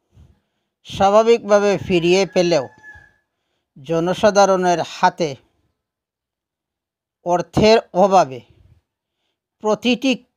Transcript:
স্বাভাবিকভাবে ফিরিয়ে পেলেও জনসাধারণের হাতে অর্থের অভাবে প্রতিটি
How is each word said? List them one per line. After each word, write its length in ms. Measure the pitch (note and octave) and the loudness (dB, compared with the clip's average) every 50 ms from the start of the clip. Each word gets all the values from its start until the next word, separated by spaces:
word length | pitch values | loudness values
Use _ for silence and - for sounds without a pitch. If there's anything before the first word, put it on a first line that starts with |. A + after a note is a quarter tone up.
| _ _ _ _ - _ _ _ _ _ _ _ _ _ _ _ _ | _ _ _ _ -20 _ _ _ _ _ _ _ _ _ _ _ _
স্বাভাবিকভাবে 840 | - - - G3 G3 G3+ G#3+ A3+ A3+ A#3 A#3 - G3+ G#3 G3+ G3+ G3+ G3 E3 - | -12 -6 -2 0 2 2 2 4 2 2 0 0 0 0 0 2 0 -2 -4 -4
ফিরিয়ে 340 | - F#3+ F3 D#3+ F3 F3 F#3+ G3 F3+ - | -4 -4 -2 0 2 0 0 0 -2 -2
পেলেও 300 | G3 F3+ F3 E3 D3 B2 A2+ _ _ - - - - _ _ _ _ _ _ _ _ _ _ _ _ _ _ _ | -2 0 0 0 -2 -4 -6 _ _ -20 -20 -20 -20 _ _ _ _ _ _ _ _ _ _ _ _ _ _ _
জনসাধারণের 1040 | - C3+ C#3+ E3 E3 E3 F3+ F#3 - - G#3+ G3 G3+ G3+ F#3+ F#3+ F3+ F#3 F3+ F3 D#3+ C#3+ - - | -18 -8 -6 -4 -2 -2 -2 -2 0 0 2 4 4 4 2 2 0 0 0 -2 -2 -4 -8 -6
হাতে 360 | - - F#3 - - F3 D3 C3+ - _ _ _ _ _ _ _ _ _ _ _ _ _ _ _ _ _ _ _ _ _ _ _ _ _ _ _ _ _ _ _ _ _ _ _ _ - | -2 -2 -2 -2 -2 -6 -6 -8 -12 _ _ _ _ _ _ _ _ _ _ _ _ _ _ _ _ _ _ _ _ _ _ _ _ _ _ _ _ _ _ _ _ _ _ _ _ -8
অর্থের 520 | F3 F3 F3 E3 _ - - G#3+ G#3+ A3 A3+ - _ - F3 F#3+ | -4 -4 -4 -4 _ -4 0 2 2 2 2 0 _ -2 0 0
অভাবে 360 | G3 G3 F#3 D#3+ C3 C3 A#2+ - _ _ _ _ _ _ _ _ _ _ _ _ _ _ _ _ _ _ _ _ _ _ _ | 2 2 2 0 0 -4 -18 -18 _ _ _ _ _ _ _ _ _ _ _ _ _ _ _ _ _ _ _ _ _ _ _
প্রতিটি 500 | - G#3+ G#3+ G#3+ - A#3+ B3 A#3+ B3 C4+ B3 - _ _ _ | -4 -4 -4 -2 -2 -2 -2 -2 -2 -4 -4 -4 _ _ _